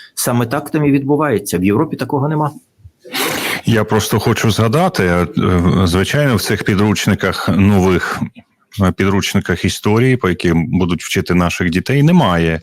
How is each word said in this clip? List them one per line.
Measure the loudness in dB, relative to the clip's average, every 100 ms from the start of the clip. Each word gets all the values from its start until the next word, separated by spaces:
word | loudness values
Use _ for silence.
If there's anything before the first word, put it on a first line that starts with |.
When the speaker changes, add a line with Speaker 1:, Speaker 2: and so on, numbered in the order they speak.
| -16 -6
Speaker 1:
Саме | -2 0 0
так | -4 -4
там | -2 2
і |
відбувається. | 0 0 0 2 -2 -2 -2
В |
Європі | 0 0 -2 -4
такого | -4 -2 -2
нема. | -2 -4 -8 _ _ -20 _ -12 -8 -6 -6 -6 -4 0
Speaker 2:
Я | 0
просто | 2 0 0 0
хочу | 0 0 0
згадати, | 2 2 2 0 2
е, | 2 2 0 0 0 2 2 2
звичайно, | 2 0 0 0 0 0
в |
цих | -2 -4
підручниках, | -2 0 0 0 0 0 0 -2 -2
нових, | 2 4 4 4 2 0 -6 -8 -10 _ _ _ -2
е, | -2
підручниках | 0 0 0 0 -2 -2 -2 -2
історії, | -2 0 2 2 2
по | 0
яким | 0 0 0 0
будуть | -2 0 -2
вчити | -4 -4 0
наших | 0 0 -2 -2
дітей, | -2 0 2
немає. | 4 4 4 2 0 -2